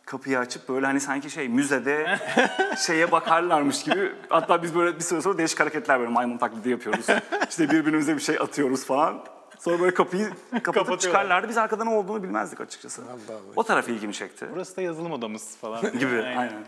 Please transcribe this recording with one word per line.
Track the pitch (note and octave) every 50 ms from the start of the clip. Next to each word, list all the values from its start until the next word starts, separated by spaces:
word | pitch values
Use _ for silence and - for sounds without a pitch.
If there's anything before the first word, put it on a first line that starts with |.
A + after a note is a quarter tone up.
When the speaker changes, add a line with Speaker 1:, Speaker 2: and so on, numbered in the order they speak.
| _
Speaker 1:
Kapıyı | - C#3 C3 - C#3 C3+ B2+
açıp | B2 B2 - B2+ - -
böyle | C3 C3 C3+
hani | C3+ C3+ C#3
sanki | C#3 D3 C3+ C#3+ D3 D3
şey | - - C#3 A#2+
müzede | A#2 C3 C#3+ C#3 C#3 B2+ A#2 C#3 D3 D3+ D#3 F3 G3 - - - - A#3+ C4
Speaker 2:
<laughs> | - - - F#4+ G4+ D#4 - -
Speaker 1:
şeye | F#3 E3 D#3+ E3 -
bakarlarmış | - - - D#3+ D#3+ E3 F3 F3 E3 D3+ C#3+ C#3 B2+ - -
gibi. | D#3 D#3+ F#3+ G3 - - - - -
Hatta | E3 E3 D#3 - F3 E3+ E3+
biz | E3+ D#3
böyle | F3 E3+ F3 E3
bir | E3+ E3
süre | - F3+ D#3+
sonra | C#3 F#3+ F#3+
değişik | E3 E3 D#3 - -
hareketler | D3+ D3+ D#3 D3 A#2+ - C3+ B2
böyle | A#2+ A#2
maymun | A#2 A#2+ B2 A#2+ A#2
taklidi | A#2 B2+ A2+ A2+ A2 G#2+ B2
yapıyoruz. | A#2+ A#2 - G#2+ A2 A2+ - - G#3+ F#3+ - - - G#4 - -
İşte | - E3+ D#3 C#3+
birbirimize | D3+ D#3+ D3 D#3 D#3 D#3 D3 D#3 D#3
bir | C#3
şey | - - C3+ -
atıyoruz | C#3+ C#3 - F3+ D3 B2+ C3+ C3+ -
falan. | - C3 C#3 D#3 F3 G2+ - - - - - - - - -
Sonra | - E3+ E3+ E3+
böyle | F3+ F3+ F3+
kapıyı | - E3 - F3+ F#3+ G#3+ G#3+
kapatıp | G3+ - - - B3 A#3 -
Speaker 2:
Kapatıyorlar. | F3 E3 G#3 F3+ E3 F#3 F3
Speaker 1:
çıkarlardı. | F#3 F3+ F#3 G3 G3 F#3+ F3+ F#3 G3+ A3
Biz | A3+
arkada | A#3 A3 G#3+ A3+ G3+ A3+
ne | A3+
olduğunu | A3+ G#3+ F#3+ F#3 G#3+ A3 F#3
bilmezdik | F#3 G3+ A3 G3+ E3 - -
açıkçası. | - - - - - - - -
Speaker 3:
Allah | A#2+ - - - - A2+ A2
Allah. | G#2+ G2 - -
Speaker 1:
O | A3 A3+
taraf | - F#3 C#3 B2 B2
ilgimi | A#2 G#2 G#2+ G#2 G2
çekti. | - G#2 F2+ - - - - D3+
Speaker 2:
"Burası | F3+ F3+ - -
da | F#3+
yazılım | F#3 E3+ D#3+ D#3 E3+ E3+
odamız." | D#3 B2 A#2 G#2+ A2 G#2+ - - -
falan. | - - A2 A2 A#2
Speaker 1:
<laughs> | B2+ - B2+ A#2+
Gibi, | C3+ B2+ B2
Speaker 2:
Aynen. | A2+ A2 B2+ B2+
Speaker 1:
aynen. | B2 B2 A2+ G#2+ G#2+ G#2+